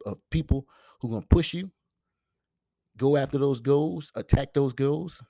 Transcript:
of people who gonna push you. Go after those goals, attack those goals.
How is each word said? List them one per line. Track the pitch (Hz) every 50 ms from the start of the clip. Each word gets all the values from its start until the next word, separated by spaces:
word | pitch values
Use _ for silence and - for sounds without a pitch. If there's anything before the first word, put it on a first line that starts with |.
| -
of | 104 101 - _ -
people | - 160 156 - 139 135 - _ _ _ _ _ _ -
who | - 117
gonna | 113 104 - -
push | - 175 160 - -
you. | 175 190 190 _ _ _ _ _ _ _ _ _ _ _ _ _ _ _ _ _ _ _ _ _ _ _ _ _
Go | 120 127 139 147
after | 143 135 131 -
those | 135 135 143 135 117
goals, | 117 135 143 143 151 151 - 160 147 - -
attack | - 123 - - 143 139 - -
those | 143 139 131 117
goals. | - 135 139 147 156 175 170 - - -